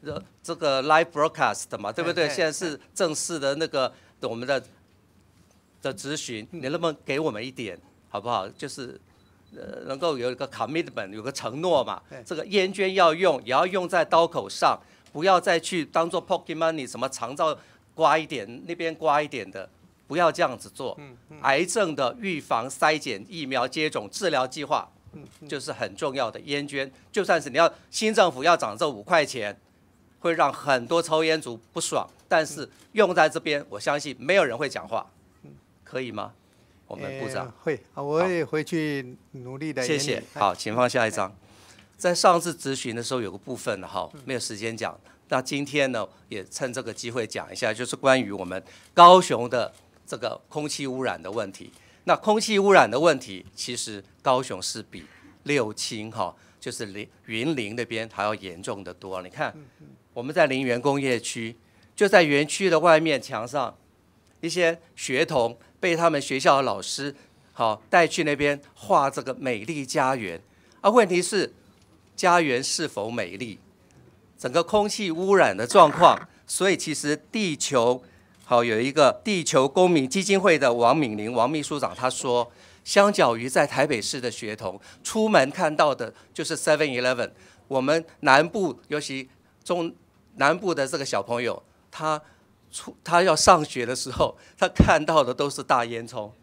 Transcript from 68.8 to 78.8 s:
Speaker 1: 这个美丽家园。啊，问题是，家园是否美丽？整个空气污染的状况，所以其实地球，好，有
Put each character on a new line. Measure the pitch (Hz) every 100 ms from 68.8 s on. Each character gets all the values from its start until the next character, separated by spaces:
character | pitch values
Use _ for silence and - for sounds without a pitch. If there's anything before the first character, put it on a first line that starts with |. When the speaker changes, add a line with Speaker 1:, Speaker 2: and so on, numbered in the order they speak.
| - 175 139
Speaker 1:
这 | 139
个 | 127
美 | 123 131 113
丽 | 123 151 135
家 | 156 131 131
园。 | 98 85 _ _ _ _
啊， | 202
问 | 240 202
题 | 175
是， | 175 202 143 - _ _ _ _ _ -
家 | 185 175
园 | 156 123
是 | 135 - 156
否 | - 104
美 | 120 90 98
丽？ | 120 92 _ _ _ _ - _ _ _
整 | 135
个 | 143
空 | 170 214 208
气 | 214 196
污 | 160 190
染 | 196 135
的 | 95 120
状 | 202 156
况， | 156 170 110 - _ -
所 | - 190
以 |
其 | 175 -
实 | 147 143 151 _
地 | 226 190
球， | 143 - 131 117 127 - _ _ _
好， | - 120
有 | 120 110